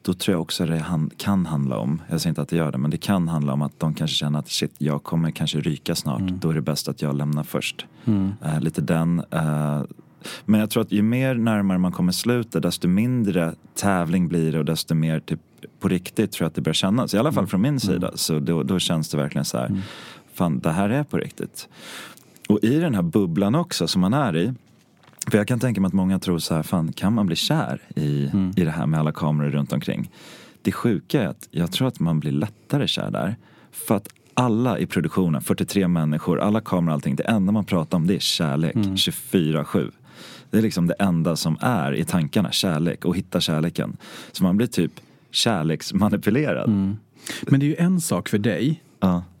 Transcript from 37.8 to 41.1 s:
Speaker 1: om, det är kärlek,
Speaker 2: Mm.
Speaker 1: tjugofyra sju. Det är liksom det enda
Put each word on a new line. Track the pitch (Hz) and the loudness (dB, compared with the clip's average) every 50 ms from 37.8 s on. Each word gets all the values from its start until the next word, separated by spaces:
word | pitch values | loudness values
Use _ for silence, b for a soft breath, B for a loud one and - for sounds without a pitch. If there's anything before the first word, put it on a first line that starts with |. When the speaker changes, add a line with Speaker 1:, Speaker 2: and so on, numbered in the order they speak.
| 78 - - | 0 2 0
Speaker 1:
om, | 87 78 | 2 2
det | 90 101 | 2 2
är | 73 | 2
kärlek, | - - - - 87 73 67 76 82 78 - | 0 -2 0 0 0 0 2 2 0 0 0
Speaker 2:
Mm. | 117 101 98 95 | 0 0 0 0
Speaker 1:
tjugofyra | 95 - - - - - - - 95 80 76 78 78 76 | 0 0 0 -2 -6 -4 0 2 2 4 4 2 0 -2
sju. | - - 98 67 52 - _ B B B B B B B B B B | 0 0 0 0 -2 -8 _ B B B B B B B B B B
Det | - | 2
är | 107 | 2
liksom | 110 107 - 90 85 | 2 2 2 2 0
det | 85 - | 0 2
enda | - 98 98 | 2 2 2